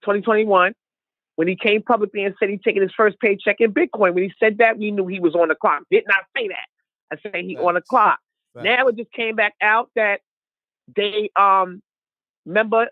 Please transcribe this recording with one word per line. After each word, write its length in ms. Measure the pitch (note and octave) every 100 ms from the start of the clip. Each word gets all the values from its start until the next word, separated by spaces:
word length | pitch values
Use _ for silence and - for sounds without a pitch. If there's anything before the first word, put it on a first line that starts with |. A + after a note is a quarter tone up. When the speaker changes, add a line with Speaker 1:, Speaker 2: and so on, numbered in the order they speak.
Speaker 1:
twenty 180 | - G3+
twenty-one, 540 | G#3 G#3+ A3 F#3+ F3+ - _ _ _ _ _ -
when 120 | E3+
he 80 | F#3
came 260 | A3 G#3+
publicly 420 | G#3+ A3+ G3+ G#3
and 100 | G3 F3+
said 100 | G3+
he 80 | G3+
taking 240 | A3 G3
his 100 | F#3+ -
first 220 | G#3+ -
paycheck 400 | G#3+ G3 G#3+ G3+
in 120 | A3+
Bitcoin. 420 | G3+ F4 - F#3+
When 100 | F3
he 80 | F#3+ -
said 200 | A3 G#3+
that, 200 | A3+ A3+
we 120 | G#3
knew 160 | G3+ F#3
he 140 | F#3+
was 140 | E3+
on 140 | E3+ E3
the 60 |
clock. 300 | D#3 G3+ D3 -
Did 140 | G3+ -
not 180 | G3 F#3 C#4
say 120 | G#3+
that. 180 | E3+ - _ _ _ _
I 40 | D#3
said 220 | G#3 F3+
he 120 | F3+ C#3+
on 180 | F3
the 60 | F3
Speaker 2:
Facts. 80 | -
Speaker 1:
clock. 300 | B3 G#3 - _ _ _
Speaker 2:
Facts. 100 | A#2+
Speaker 1:
Now 240 | F#3 B3 C4
it 80 | A3+
just 160 | A3
came 240 | - A3+ A3
back 180 | G#3+ -
out 300 | G#3 A3 A#3+
that 260 | A#3 G#3 G3+ _ _ _ _ _ _ _ -
they, 340 | G3+ G#3 G#3 -
um, 460 | G3+ F#3+ F#3 F3+ _ _ _ _ _ _ -
remember 420 | G3 A3 A3+ A#3